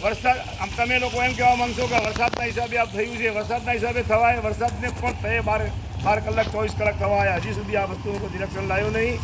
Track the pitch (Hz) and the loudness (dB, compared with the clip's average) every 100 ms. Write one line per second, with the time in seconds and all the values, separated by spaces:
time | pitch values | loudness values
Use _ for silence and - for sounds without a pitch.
0 | 196 220 247 247 - - 190 208 240 254 | -2 0 2 2 -2 -6 -6 -2 0 2
1 | 247 240 247 247 247 247 247 214 247 240 | 0 0 0 4 4 4 2 0 0 2
2 | 214 214 240 - 233 214 240 240 226 196 | 0 0 0 0 -2 -2 -2 0 0 -2
3 | 226 233 226 208 214 240 240 240 233 240 | -4 0 0 0 -2 -4 0 0 0 0
4 | 208 214 233 240 214 208 233 - 240 - | 2 4 6 4 -2 0 -2 -2 -4 -2
5 | 247 - 208 233 214 214 208 - - - | -4 -2 -2 0 0 0 0 -4 -8 -2
6 | 190 214 214 220 220 214 214 - 208 202 | 2 2 2 0 0 0 -2 0 0 0
7 | 196 202 196 180 - 202 202 208 196 185 | 2 4 4 2 -2 -4 0 0 0 -4
8 | 202 202 214 185 190 190 196 190 214 220 | -4 -4 -4 -4 -6 -4 -2 0 0 2
9 | 233 240 | 0 0